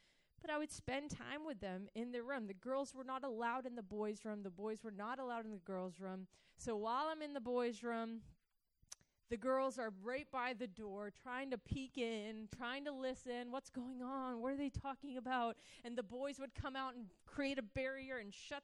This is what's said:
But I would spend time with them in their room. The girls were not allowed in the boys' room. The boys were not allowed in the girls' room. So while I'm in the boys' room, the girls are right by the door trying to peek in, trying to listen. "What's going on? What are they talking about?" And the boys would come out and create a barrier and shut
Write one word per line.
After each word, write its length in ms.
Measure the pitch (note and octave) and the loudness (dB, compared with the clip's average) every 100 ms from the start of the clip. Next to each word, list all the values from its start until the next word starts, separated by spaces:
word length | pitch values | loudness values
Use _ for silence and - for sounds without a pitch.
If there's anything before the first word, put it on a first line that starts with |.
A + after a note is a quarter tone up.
| - _ _ - | -20 _ _ -10
But 100 | D#4+ | 0
I 60 | D4+ | 2
would 140 | D4+ | 0
spend 380 | - - B3+ D4 | -2 0 0 0
time 360 | - A#3+ C#4 D#4 | -4 -4 -2 -2
with 140 | A#3 | -2
them 300 | G3 F#3 G3 A3 | -2 -2 -4 -4
in 180 | A#3+ | -2
their 100 | B3 | -2
room. 240 | A#3 C#4 G#3+ | 0 0 -2
The 60 | |
girls 400 | F#3+ A#3+ C4+ C#4 C4 | -4 2 2 2 -2
were 80 | |
not 220 | C4 C4 C4+ | -4 -2 0
allowed 400 | A3+ A#3 B3 B3+ | 2 2 2 0
in 100 | A#3+ | -4
the 80 | |
boys' 400 | F#3+ G#3 G#3+ G#3+ | -2 0 2 0
room. 200 | A3+ G#3 | -2 -2
The 60 | G3 | -2
boys 340 | F3 G#3+ A3 | -2 -2 -2
were 80 | A3+ | -4
not 280 | G3 G#3 C4 | -4 -2 0
allowed 240 | C4 A#3 | 0 0
in 80 | A3 | -2
the 60 | G#3 | -6
girls' 420 | E3+ F#3+ F#3 E3+ | -2 0 0 -2
room. 280 | F#3+ F#3 F#3 - - - | -4 -4 -6 -12 -20 -6
So 200 | - G#3+ | 0 2
while 300 | G#3+ B3 D#4 | 4 4 4
I'm 140 | D#4+ | 2
in 120 | D4+ | -2
the 80 | C#4+ | -2
boys' 420 | A3+ B3 B3 G#3+ | 4 6 6 2
room, 380 | A#3+ A3+ A3+ A3+ - - _ _ _ _ - - _ _ _ | 0 0 0 -2 -8 -16 _ _ _ _ -16 -16 _ _ _
the 60 | A#3 | 0
girls 420 | B3 C4 C4+ B3+ | 6 6 6 4
are 140 | A3+ F#3+ | -2 -2
right 260 | G3+ C4 D4 | -2 -2 0
by 220 | C4 B3 | 0 2
the 120 | A#3+ A#3+ | 0 -2
door 460 | F#3 G#3+ G3 G#3 | -4 -4 -2 -4
trying 400 | - B3+ B3 C4+ | -6 -4 -2 0
to 60 | A#3+ | -2
peek 400 | - C#4 C4 C4+ | 0 -2 0 0
in, 500 | A#3 A3+ G#3 A3 A3 - | 2 2 -2 -4 -6 -4
trying 280 | A#3+ C4+ C#4+ | -2 0 -2
to 60 | |
listen. 600 | C4+ C4 B3+ C4 A#3+ B3 | 0 0 -2 -2 -2 -2
"What's 180 | B3+ - | -4 -4
going 320 | - A#3+ B3+ | -4 -4 -4
on? 400 | B3 C4+ C4 A#3+ | -2 0 0 2
What 120 | A#3+ | 2
are 40 | C#4 | 2
they 120 | C#4+ | 2
talking 480 | - C#4 C4 C#4+ B3+ | 0 -2 -4 -4 -4
about?" 400 | B3 B3+ A#3 A3 - - | 2 4 4 2 -6 -12
And 140 | A#3+ A#3+ | -4 -2
the 60 | |
boys 360 | G3+ B3 C#4 C#4 | -2 -2 -2 -2
would 160 | C4+ - | -4 -2
come 200 | D4 C4 | -2 0
out 200 | C4 B3 | -2 -2
and 120 | G#3 - - | -8 -12 -6
create 340 | - C#4 C#4 | 2 4 2
a 20 | |
barrier 560 | G#3+ - C4 C4+ C4 B3+ | 0 0 0 0 -2 -4
and 160 | G3+ | -4
shut 300 | G3 - C#4+ | -8 -6 -6